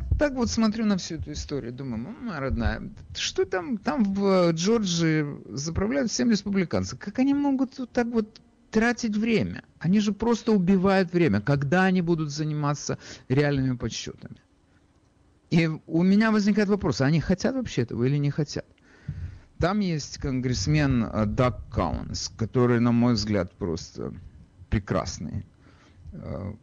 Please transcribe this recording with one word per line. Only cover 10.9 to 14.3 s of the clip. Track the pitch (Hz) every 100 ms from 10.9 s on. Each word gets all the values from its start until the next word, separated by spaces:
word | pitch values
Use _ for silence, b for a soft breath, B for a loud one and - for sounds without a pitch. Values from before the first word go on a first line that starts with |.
| 190 175
время. | 175 160 101
Когда | 104 139 139 180 190
они | 185
будут | 170 170 156
заниматься | 143 151 151 147 147 - 135 B B B
реальными | 131 147 143 131 120
подсчетами?» | 120 - - - -